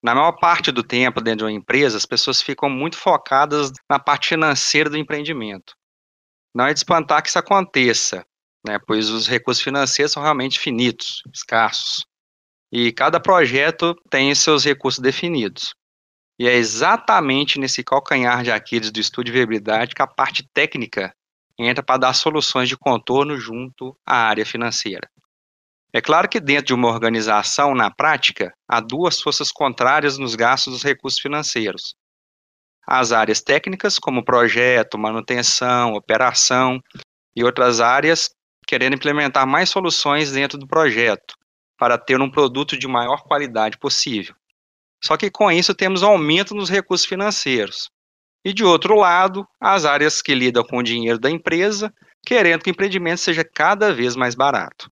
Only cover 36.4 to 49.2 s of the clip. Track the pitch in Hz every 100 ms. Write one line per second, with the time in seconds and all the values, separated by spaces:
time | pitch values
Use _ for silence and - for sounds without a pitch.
36.4 | - 127 127 127 _ - - _ _ -
37.4 | 120 123 123 117 117 131 151 165 - _
38.4 | _ _ - 127 131 135 147 147 143 139
39.4 | 135 147 180 196 180 - 147 143 147 135
40.4 | 139 143 139 160 156 110 117 101 - -
41.4 | _ _ _ _ 120 120 - 131 135 -
42.4 | 139 127 135 135 135 123 120 139 - 147
43.4 | 143 113 107 - 139 - - 110 90 -
44.4 | _ _ _ _ _ _ - 156 202 -
45.4 | 208 170 175 185 190 190 202 196 151 165
46.4 | 196 208 190 196 185 180 - 185 202 -
47.4 | 143 123 101 - - _ _ _ _ _
48.4 | 190 202 202 165 185 214 185 175